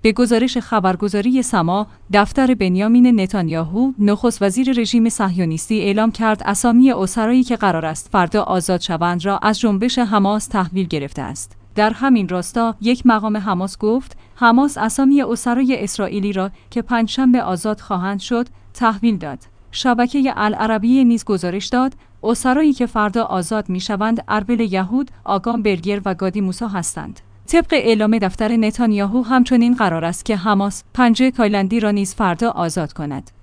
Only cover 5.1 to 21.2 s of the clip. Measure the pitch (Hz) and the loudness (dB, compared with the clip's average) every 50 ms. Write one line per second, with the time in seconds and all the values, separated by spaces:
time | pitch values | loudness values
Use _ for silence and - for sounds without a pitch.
5.1 | - - 214 185 175 185 180 165 160 160 - - 226 214 190 202 196 214 220 226 | 0 0 -2 -2 0 0 -2 -2 -2 -4 -4 -2 -2 0 0 0 0 2 0 0
6.1 | 214 - 226 220 214 208 - - 202 - - 240 226 240 254 269 247 - 190 185 | 0 0 0 0 0 0 -2 -4 -2 0 2 4 6 6 6 6 4 2 -2 -2
7.1 | - 240 220 220 240 254 254 - 240 226 214 196 165 160 160 156 156 - - - | -2 -2 0 2 2 2 2 2 0 0 0 0 0 0 -2 -4 -6 -8 -10 -2
8.1 | - 202 175 170 - 214 - - 180 185 - - 185 175 - - 170 160 170 175 | 0 0 0 2 0 -2 0 0 -2 -2 0 0 -2 -2 -2 -4 -4 -2 0 -2
9.1 | 175 175 160 202 196 - - 214 214 - - 220 202 190 220 247 - 254 240 196 | -2 -2 -2 -2 -4 0 0 0 0 2 0 0 0 2 0 0 0 0 0 2
10.1 | 220 208 196 196 208 214 - - - 202 180 170 180 190 190 165 - 151 139 139 | 2 2 2 2 0 -2 -4 -2 -2 -2 -2 -2 -2 -4 -2 -2 -4 -6 -6 -6
11.1 | - - 131 - 147 - - - - - - - - 214 208 220 220 - 254 269 | -8 -8 -8 -8 -10 -12 -14 -16 -18 -20 -20 -8 0 0 0 0 0 0 0 0
12.1 | 254 226 190 165 180 180 170 - - 240 233 226 214 - 208 233 254 247 - 247 | 2 0 0 -2 -4 -6 -6 -4 -2 -2 -2 -2 -4 -2 0 -2 -2 2 2 2
13.1 | 226 214 202 220 208 214 190 214 190 175 185 190 - - - 214 226 262 254 - | 2 2 0 -2 -4 -4 -2 -4 -4 -4 -4 -6 -6 -4 -2 -2 -2 -2 -4 -8
14.1 | - - - - - - 254 233 233 254 277 294 285 - 214 220 - - 269 269 | -18 -20 -20 -20 -6 2 4 4 6 4 2 2 0 -2 -4 -2 0 2 2 4
15.1 | 285 285 262 - 233 233 - 247 240 254 269 254 269 - - 196 - - 202 185 | 4 4 2 0 -4 -4 -2 -2 0 0 2 0 0 -2 -2 -6 -4 -4 -4 -4
16.1 | - 208 190 202 196 190 185 196 - - - - - 240 226 - 247 233 226 208 | -2 -4 -4 -2 -2 -2 -4 -4 -6 -14 -20 -8 -8 -8 -4 -2 0 0 0 -2
17.1 | - - 269 254 247 254 - - 185 170 - 214 214 208 - - 208 180 180 196 | 0 0 4 4 4 4 2 -2 -4 -4 -2 -4 -4 -6 -6 -6 -4 -4 -2 -4
18.1 | 202 196 - - 247 233 247 247 - - - - - - 247 226 214 196 214 233 | -6 -6 -6 -4 -2 -2 -2 -4 -10 -20 -20 -20 -8 0 0 0 0 2 0 0
19.1 | 214 170 151 147 143 - - - - _ - - - - - 262 240 226 240 247 | 0 0 -6 -10 -12 -14 -16 -20 -20 _ -20 -14 -12 -2 0 0 2 2 0 0
20.1 | - 285 262 269 - - 208 214 214 - 214 220 220 214 196 233 254 269 262 233 | 0 0 0 0 0 0 -2 -2 0 -2 -2 -2 0 0 2 2 4 4 6 4
21.1 | 233 220 | 2 2